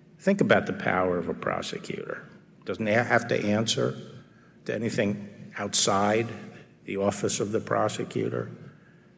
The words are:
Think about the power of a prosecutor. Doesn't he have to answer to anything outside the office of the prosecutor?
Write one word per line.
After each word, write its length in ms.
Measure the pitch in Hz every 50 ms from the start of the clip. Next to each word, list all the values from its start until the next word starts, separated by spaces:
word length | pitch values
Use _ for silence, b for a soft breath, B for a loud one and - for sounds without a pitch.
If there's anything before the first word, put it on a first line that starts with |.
| b b - -
Think 200 | - 190 196 202
about 260 | - 107 113 95 -
the 80 | - -
power 440 | - - - 92 92 92 92 87 87
of 100 | 85 85
a 60 | -
prosecutor. 880 | - - 50 50 50 - - - - - - - - - - - - - - - - - - - - -
Doesn't 220 | - 95 90 110
he 60 | 104 104
have 340 | 120 120 113 120 113 -
to 180 | - 120 - -
answer 520 | 104 104 110 117 110 - - 120 - - - - B B B B B B B B B B B B
to 80 | - 117
anything 540 | 107 117 107 - 123 107 101 104 104 - - - - - - - -
outside 680 | 104 101 - - - 117 101 95 104 104 107 113 117 117 - B B B B B B B B - -
the 120 | - 98
office 440 | 95 98 101 101 - - 101 - -
of 100 | 110 101
the 80 | 110 104
prosecutor? 880 | 104 - 110 110 107 107 - 120 113 - - - 110 - 117 - - - - - b b b b b b b b b b b